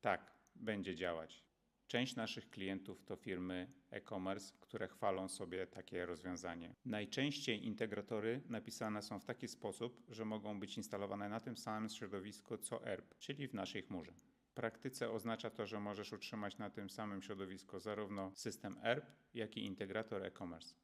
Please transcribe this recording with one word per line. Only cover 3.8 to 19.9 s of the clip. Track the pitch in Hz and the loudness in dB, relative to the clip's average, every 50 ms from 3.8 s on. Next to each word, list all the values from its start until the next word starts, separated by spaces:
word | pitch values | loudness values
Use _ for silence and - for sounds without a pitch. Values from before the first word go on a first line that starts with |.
| - - | -16 -6
e-commerce, | - 107 - - 110 98 92 95 98 104 104 - - - | -6 -6 -4 -2 -2 0 2 2 2 0 -2 -8 -14 -16
które | - - - - - 92 | -16 -8 -4 -2 -2 -2
chwalą | - - - 101 95 92 95 95 | -2 4 4 6 6 6 2 0
sobie | - - 104 85 87 92 92 | -2 -2 -2 -2 0 -2 -2
takie | 87 - - - - - 90 87 | -2 -4 -10 -10 -2 0 0 0
rozwiązanie. | 87 87 78 87 92 90 87 90 90 85 85 85 85 95 _ _ | 0 0 -2 -2 -2 -2 0 0 0 -2 0 -2 -6 -10 _ _
Najczęściej | 127 107 107 104 98 - - 135 143 143 - - - 113 104 98 | 0 2 2 2 2 4 4 4 4 4 2 2 2 2 4 4
integratory | 113 107 - 117 110 104 104 101 - 117 107 104 113 117 135 139 - | 0 2 2 2 2 2 0 0 2 2 2 4 4 2 2 0 -2
napisane | 120 107 107 - 110 - 120 110 107 104 101 | -2 -2 -2 -4 -4 0 0 2 2 2 0
są | - 110 98 | -2 -4 -4
w | - | -2
taki | - 120 - - 110 | -2 -4 -2 -2 -6
sposób, | - - - 107 95 - 117 120 120 - - - | -6 -2 -2 -2 0 0 -2 -2 -2 -6 -14 -12
że | 120 110 113 | -6 -2 0
mogą | 110 107 107 98 104 104 101 | 0 0 0 0 -2 -2 -2
być | 95 104 - | -2 -2 -2
instalowane | - 98 - - 101 101 98 101 101 101 101 | -4 -2 0 0 0 2 2 2 0 0 2
na | 104 113 | 0 0
tym | - - 120 | 0 -2 -6
samym | - - 117 107 107 110 110 | -4 -2 0 0 2 2 0
środowisku | 110 - 117 98 101 98 92 104 98 - - - 110 107 | 0 -2 -4 -2 -2 -2 -2 -2 -8 -10 -4 -4 -4 -2
co | - - - - - | 0 0 -2 0 2
erp, | 120 101 90 - - - - | 0 0 0 -2 -8 -16 -14
czyli | - - 143 143 143 123 | -6 -4 -4 -2 -2 -2
w | - | 0
naszej | 104 95 - - 107 - | 0 0 0 0 -2 -2
chmurze. | - 101 90 80 - - - - - - _ _ | -2 -2 -4 -4 -4 -10 -16 -20 -20 -20 _ _
W | _ _ | _ _
praktyce | - 131 113 - - - 135 123 - - 113 | 0 0 0 0 0 -4 -4 0 0 0 2
oznacza | 110 110 101 117 113 110 - 113 | 2 2 2 2 0 2 0 -2
to, | - - 110 | 0 0 -2
że | 98 110 107 | 0 0 0
możesz | 101 104 104 101 104 - - | 0 0 0 -2 -2 -4 -4
utrzymać | 101 - - - 110 104 101 95 - | -6 -4 -4 -2 0 -2 -2 -2 -2
na | 110 101 | -4 -4
tym | - - 101 95 | -2 -2 -4 -4
samym | - - 110 104 98 95 92 | -2 -2 -2 0 0 -2 -2
środowisku | - 107 95 98 92 92 95 - - - 95 | -2 -2 -2 -2 -2 -4 -8 -10 -8 -8 -4
zarówno | 87 107 104 101 107 98 104 98 95 95 98 | 0 0 2 2 0 0 0 0 0 -2 -4
system | - - 113 95 - - 104 95 - - | -2 -2 -2 -2 -2 -4 -4 -4 2 6
erp, | 110 123 143 147 - - - - _ _ | 6 6 6 4 -4 -16 -20 -20 _ _
jak | 120 110 104 - | -2 -2 0 0
i | 117 107 | -2 -2
integrator | 104 95 95 104 95 | -2 0 0 0 2